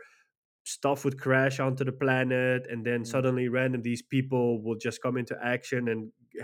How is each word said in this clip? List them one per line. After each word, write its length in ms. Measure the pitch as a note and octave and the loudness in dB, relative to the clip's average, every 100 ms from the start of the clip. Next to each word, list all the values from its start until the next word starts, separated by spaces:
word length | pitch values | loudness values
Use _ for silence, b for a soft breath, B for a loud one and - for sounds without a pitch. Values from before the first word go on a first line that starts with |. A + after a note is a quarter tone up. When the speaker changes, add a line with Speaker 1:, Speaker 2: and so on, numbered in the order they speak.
| B B B _ _ _ | B B B _ _ _
Speaker 1:
stuff 400 | - - D#3+ C#3 | -14 -2 0 0
would 160 | C#3+ C3+ | 0 -2
crash 400 | C3+ C3 C3+ C3+ | 4 4 4 2
onto 240 | C3+ C3 | 0 0
the 80 | C3 | -2
planet, 760 | B2+ C3+ B2+ B2+ B2+ B2+ B2+ C3 | 0 2 2 2 2 2 0 -2
and 160 | A#2 A2+ | -6 -2
then 180 | A#2+ | -2
Speaker 2:
Mm. 20 | A2+ | -2
Speaker 1:
suddenly 420 | C3 C3 B2+ B2 | 0 2 2 0
random, 340 | B2 C3 C3 | 0 0 0
these 200 | A#2 A#2+ | -2 -4
people 600 | - C3+ C3 B2+ A#2+ A#2 | -2 -2 0 2 2 0
will 140 | A2 A2 | -2 -2
just 260 | A#2+ A2+ | -4 -4
come 140 | B2+ B2+ | -2 -2
into 200 | A#2+ - | -4 -6
action 440 | A#2+ B2 - B2+ A#2+ | -2 -4 -2 -2 -2
and 240 | A2 A2 - _ - | -2 -6 -14 _ -12